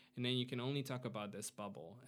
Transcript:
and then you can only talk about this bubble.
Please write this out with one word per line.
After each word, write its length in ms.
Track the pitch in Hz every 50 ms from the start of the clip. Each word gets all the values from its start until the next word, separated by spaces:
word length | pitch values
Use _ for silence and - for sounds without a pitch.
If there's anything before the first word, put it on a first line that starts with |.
| - - -
and 100 | 123 123
then 80 | 123 127
you 120 | 127 123
can 140 | 123 131 120
only 200 | 123 131 143 143 127
talk 200 | 135 131 127 127
about 260 | 113 101 107 104 101
this 200 | 104 101 107 -
bubble. 460 | - - 104 101 98 - 80 85 104 120 -